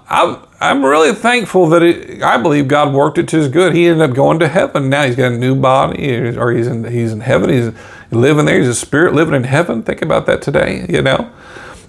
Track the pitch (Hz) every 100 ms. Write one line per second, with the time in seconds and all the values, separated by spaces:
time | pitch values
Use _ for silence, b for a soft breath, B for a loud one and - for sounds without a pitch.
0 | - - - - - _ 160 262 269 302
1 | 311 208 233 240 202 185 170 170 170 170
2 | - - 147 240 196 147 135 147 147 135
3 | 151 156 165 160 147 135 185 175 175 160
4 | 156 120 143 160 160 175 - 156 135 139
5 | 139 123 127 120 127 135 131 131 156 180
6 | 151 117 113 117 120 120 117 120 113 120
7 | 117 107 117 147 196 139 117 110 B B
8 | B 113 135 151 151 180 127 117 - 139
9 | 175 147 160 143 123 139 175 226 - -
10 | 156 156 156 - - 143 - - - 165
11 | 135 - 233 B B B B B